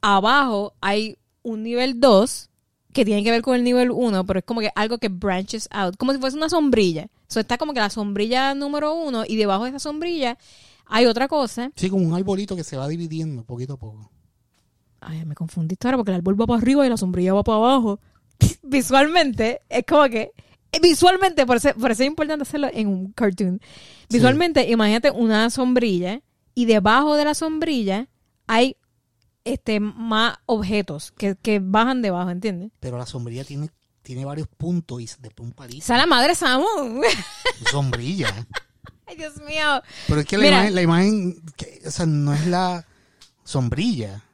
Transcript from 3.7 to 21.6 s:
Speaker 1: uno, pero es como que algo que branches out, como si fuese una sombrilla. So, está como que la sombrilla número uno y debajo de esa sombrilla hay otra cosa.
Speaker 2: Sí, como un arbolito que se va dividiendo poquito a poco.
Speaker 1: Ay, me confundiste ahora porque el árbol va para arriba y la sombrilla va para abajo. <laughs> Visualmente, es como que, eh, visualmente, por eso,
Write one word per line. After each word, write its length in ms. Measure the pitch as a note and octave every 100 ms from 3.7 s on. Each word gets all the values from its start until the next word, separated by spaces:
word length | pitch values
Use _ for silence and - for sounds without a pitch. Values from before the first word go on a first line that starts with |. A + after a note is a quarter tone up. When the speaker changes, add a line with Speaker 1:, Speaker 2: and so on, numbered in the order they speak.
| B3 B3
Speaker 1:
uno, 340 | A3+ B3 F#3+
pero 140 | F#3+ F#3+
es 60 |
como 160 | - A#3
que 100 | G#3+ -
algo 220 | G#3+ A#3
que 100 | A3
branches 600 | F3+ G3+ F#3 F#3+ A3+ -
out, 240 | G#3 F#3 F#3
como 160 | B3
si 60 | C#4
fuese 180 | C4 C#4
una 120 | D#4
sombrilla. 600 | E4 D4 A#3+ F#3+ D#3 G#3 _ _
So, 140 | -
está 180 | A3 A#3+
como 160 | D#4
que 60 | C4+
la 100 | G#3
sombrilla 640 | A3 G#3 G3+ G#3+ B3 C4+
número 400 | C#4 C#4+ D4 D4+
uno 300 | E4 D#4 A#3+ -
y 100 | A3
debajo 280 | G#3 G3
de 60 | A#3+
esa 80 | C4+
sombrilla 600 | D4+ D4+ E4+ E4+ B3+ A#3+ _ - - _ _
hay 200 | A3 A#3+
otra 220 | A3+ C4+
cosa. 420 | D4+ B3 - B3 -
Speaker 2:
Sí, 140 | F#3+
como 160 | F#3+ E3+
un 80 |
arbolito 420 | F3 F#3+ G3 G3+ F#3
que 80 |
se 120 | D#3 C#3
va 120 | C#3
dividiendo 560 | E3 E3+ D#3+ D#3+ C3
poquito 300 | A2+ B2 C3
a 20 | C3+
poco. 340 | A2 G#2+ G#2 _ _ _ _ _ _ _ _ _
Speaker 1:
Ay, 240 | - D#3+ D#3+
me 80 | D3
confundiste 500 | E3 - D#3+ F#3 A#3+
ahora 120 | C4
porque 120 | G3+
el 60 | F#3
árbol 240 | F3 G3
va 60 | A#3
para 140 | A#3+
arriba 240 | A#3 C#4
y 40 | C4+
la 80 | A3+
sombrilla 360 | F#3 F3+ F#3
va 100 | G3
para 120 | G#3 G#3+
abajo. 420 | A#3 C4+ A3+ G3+ _ _ _ _
<laughs> 220 | - -
Visualmente, 1000 | C#4+ C4+ B3+ C4+ D4+ F4 D4+ G#3 A3 B3+ _
es 160 | B3 -
como 220 | D4+ C#4+
que, 240 | A3+ A3 - _ _ _
eh, 80 | D#4+
visualmente, 680 | F4 D4+ F4+ F#4 F#4+ D#4+ B3+
por 120 |
eso, 140 | A#3+